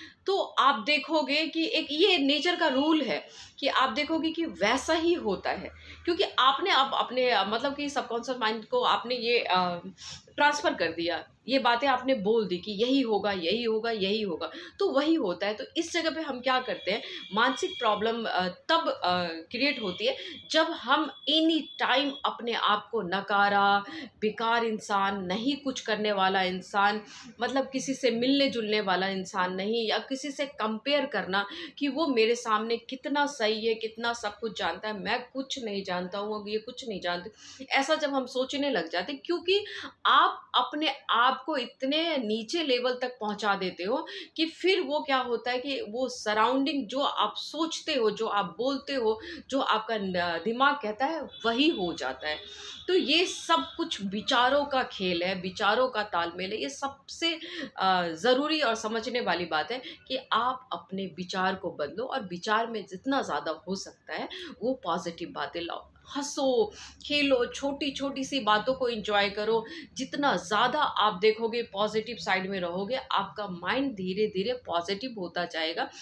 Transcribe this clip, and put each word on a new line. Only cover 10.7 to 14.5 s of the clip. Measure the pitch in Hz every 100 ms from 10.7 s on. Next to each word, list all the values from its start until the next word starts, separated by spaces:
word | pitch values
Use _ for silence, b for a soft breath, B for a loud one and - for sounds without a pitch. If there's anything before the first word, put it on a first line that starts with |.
कर | 285 170
दिया, | 165 170 160 - _ -
ये | 262
बातें | 240 233 277
आपने | 247 254
बोल | 262 196 233 202
दी | 180
कि | 208
यही | 196 240 269
होगा, | 233 208 202
यही | 196 165 220
होगा, | 240 220 226
यही | 220 190 220
होगा, | 202 156 160